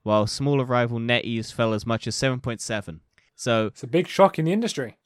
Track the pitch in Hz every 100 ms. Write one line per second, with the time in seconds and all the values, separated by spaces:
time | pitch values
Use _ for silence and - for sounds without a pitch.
0 | 107 107 104 - 143 139 127 123 117 117
1 | 117 120 - 113 110 - 113 107 117 113
2 | 120 - 135 123 127 110 - 110 85 80
3 | _ _ _ - 123 113 107 - 120 160
4 | 160 - 190 - 160 208 233 - 117 -